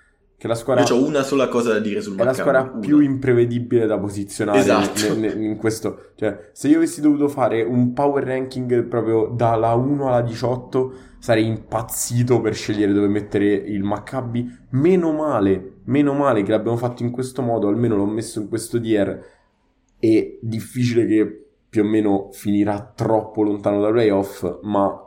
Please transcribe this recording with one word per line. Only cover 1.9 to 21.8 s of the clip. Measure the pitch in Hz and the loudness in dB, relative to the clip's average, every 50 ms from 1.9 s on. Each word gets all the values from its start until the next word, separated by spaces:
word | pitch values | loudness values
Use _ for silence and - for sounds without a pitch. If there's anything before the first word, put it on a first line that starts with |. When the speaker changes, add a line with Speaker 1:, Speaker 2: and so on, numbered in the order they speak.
| 101 104 | -4 -4
Speaker 2:
sul | - 104 95 | -6 -6 -4
Speaker 1:
è | |
la | 95 117 127 | -2 0 0
Speaker 2:
Maccabi, | - - | 0 0
Speaker 1:
squadra | - 139 131 131 127 131 | 0 2 2 2 0 -2
Speaker 2:
una. | - 113 | -6 -6
Speaker 1:
più | 104 143 151 147 | 0 4 4 6
imprevedibile | 147 139 135 123 123 127 123 120 117 120 120 120 120 120 123 117 110 | 6 4 2 0 0 2 4 4 4 2 0 -4 -2 0 2 2 2
da | 104 107 95 | 2 0 -2
posizionare | 98 101 98 101 98 - - - 107 104 104 | -2 -4 -6 -8 -8 -8 -6 -4 -2 2 2
Speaker 2:
Esatto. | 98 98 101 107 104 101 98 95 104 107 104 101 | 2 4 4 2 2 0 -2 -2 -2 -2 -2 -2
Speaker 1:
ne-, | 110 110 101 85 | 0 -2 -2 -2
ne-, | 107 110 | -2 -4
in | 107 107 | -4 -4
questo. | 104 - - 110 - - 98 - - - - _ | -2 -2 -4 -4 -2 -6 -8 -8 -8 -18 -20 _
Cioè, | - 107 104 92 - - - | -4 -4 -4 -4 -6 -16 -20
se | _ - - | _ -4 2
io | 139 156 | 4 4
avessi | 165 165 156 - 151 | 4 4 0 -2 0
dovuto | 147 151 147 143 143 | 2 2 2 4 0
fare | 139 135 135 123 104 110 113 | 0 0 0 0 0 2 0
un | 110 117 123 123 123 123 123 | 0 0 2 2 2 0 0
power | 143 143 143 139 139 127 | 0 0 2 2 0 -2
ranking | 127 131 131 131 127 - 127 127 120 127 120 113 | -2 -4 -4 -6 -6 -6 -8 -2 0 0 0 0
proprio | 117 120 117 107 113 113 110 107 | 0 -2 -2 0 0 2 0 0
dalla | 107 120 117 120 113 113 110 113 113 117 | 0 -2 0 0 2 2 2 2 2 2
uno | 120 131 143 147 139 139 | 0 0 0 -2 -2 0
alla | 131 123 120 120 | 0 0 0 0
diciotto, | 117 110 - 127 117 127 123 - - - 127 131 131 - - - - - - | -2 -6 -4 -4 -4 -4 -4 -6 -4 -2 -2 -2 -2 -6 -16 -20 -20 -20 -12
sarei | - - 113 110 110 | -2 0 2 2 2
impazzito | 110 110 110 - - 110 110 113 - - - - - 120 120 120 123 123 110 | 0 -2 -6 -8 -6 -6 -6 -6 -6 -8 -8 -6 -2 0 0 2 4 2 2
per | - 107 101 | 2 0 -2
scegliere | - - - 107 104 104 98 | -4 -4 -4 0 2 2 2
dove | 101 101 101 | 4 2 2
mettere | 101 104 104 101 - - 104 101 101 104 | 2 0 -2 -4 -2 0 2 2 2 2
il | 98 - 101 107 98 98 | 0 -2 -4 -6 -4 -2
Maccabi. | 101 104 101 - - 135 131 117 117 117 120 120 - - - - - | -2 -4 -4 -8 -8 -8 -8 -6 -4 -6 -6 -6 -6 -12 -18 -14 -4
Meno | 127 131 147 180 190 185 165 160 | -2 2 4 4 4 4 2 0
male, | 156 156 156 147 131 107 98 98 95 90 - - - - - | -2 -2 -2 0 0 2 2 2 2 0 -2 -12 -18 -14 -6
meno | 117 131 147 147 143 139 | -2 0 2 2 2 2
male | 143 143 139 117 104 | 2 2 2 2 2
che | 98 98 | 2 2
l'abbiamo | 110 107 104 113 120 | 0 0 0 -2 -2
fatto | 117 123 120 123 - 120 | -2 -4 -6 -6 -4 -6
in | 117 | -6
questo | - 131 127 127 - - 123 | -4 -6 -8 -6 -6 -4 -2
modo, | 117 117 110 101 | -2 0 0 0
almeno | 101 104 117 120 113 107 | 0 0 2 2 2 2
l'ho | 98 101 | 0 0
messo | 104 107 113 110 - - 110 | 0 -2 -4 -6 -6 -8 -8
in | 104 - | -6 -6
questo | 110 110 - - - 117 | -6 -6 -6 -4 -4 -4
tier. | 110 110 107 101 98 95 92 - - - _ _ _ _ _ _ _ _ _ _ _ _ _ - | 0 2 2 2 2 0 -2 -8 -14 -20 _ _ _ _ _ _ _ _ _ _ _ _ _ -2
È | - 110 110 104 - - - - | 2 4 4 4 2 0 -10 -10
difficile | 113 113 113 110 - - - 127 123 117 117 117 104 | -8 -8 -6 -8 -8 -8 -4 -2 -2 2 2 2 2
che | 98 107 107 104 - - - - _ _ _ _ _ | 4 2 2 2 0 -4 -14 -20 _ _ _ _ _
più | - 107 | 0 0